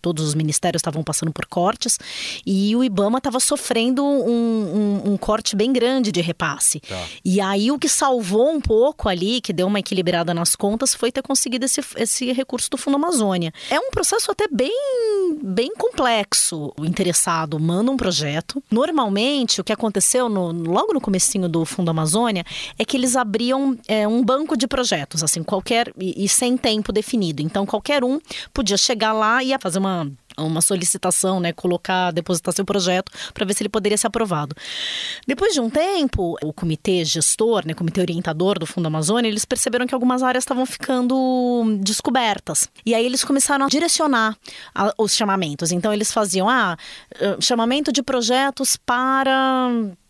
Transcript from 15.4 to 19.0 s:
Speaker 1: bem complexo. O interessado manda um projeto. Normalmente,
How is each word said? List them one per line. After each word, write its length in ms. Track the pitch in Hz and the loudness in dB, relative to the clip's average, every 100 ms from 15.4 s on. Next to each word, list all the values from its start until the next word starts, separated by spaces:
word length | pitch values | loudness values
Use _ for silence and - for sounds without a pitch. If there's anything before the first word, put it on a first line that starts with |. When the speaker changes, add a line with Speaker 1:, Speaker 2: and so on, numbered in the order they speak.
Speaker 1:
bem 280 | 208 185 262 440 | -2 -2 -2 0
complexo. 1000 | 466 - 254 226 202 - - 165 147 - | -2 2 2 2 0 0 0 -2 -8 -4
O 80 | |
interessado 760 | 160 165 180 165 - 165 160 156 | -2 0 2 2 2 0 -2 0
manda 320 | 160 180 240 | 0 2 2
um 40 | 269 | 0
projeto. 680 | 190 147 147 151 - 277 - | 0 0 -2 -4 -4 -10 -2
Normalmente, 920 | 220 311 311 | 2 2 2